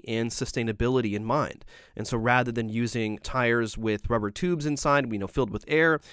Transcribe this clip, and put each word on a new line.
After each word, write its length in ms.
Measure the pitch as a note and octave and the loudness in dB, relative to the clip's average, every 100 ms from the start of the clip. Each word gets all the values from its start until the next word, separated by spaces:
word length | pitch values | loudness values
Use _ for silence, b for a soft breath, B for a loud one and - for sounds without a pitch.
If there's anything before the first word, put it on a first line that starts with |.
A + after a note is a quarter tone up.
| - | -4
and 240 | A2+ A#2 | -2 -2
sustainability 840 | - B2+ B2+ A2+ G#2+ A#2+ C3 A2 G#2 | -2 -4 -2 -2 0 2 2 2 0
in 100 | A2+ | 0
mind. 400 | D3 G#2 - B B B - | 0 0 -6 B B B -10
And 100 | A#2 | -4
so 100 | A#2+ | 0
rather 360 | A#2 B2 A#2+ | 2 2 2
than 160 | A#2 A2 | -2 -2
using 480 | A2 A#2+ A#2+ G#2+ G#2 | -2 -2 -2 -2 -4
tires 600 | - C3 A#2+ A#2 A2+ - | -4 0 2 2 0 -2
with 320 | A2 G#2 - | -2 -2 0
rubber 220 | A#2 G#2 | 0 -2
tubes 340 | - F3+ E3 D3 | -2 0 0 -2
inside, 460 | C#3+ D3+ C#3+ B2 | 0 2 2 2
you 80 | G#2 | -2
know, 80 | F#2+ | -2
filled 220 | - A#2 | 0 0
with 160 | G#2 - | -2 0
air, 320 | D3+ D#3+ D3+ B | 4 4 2 B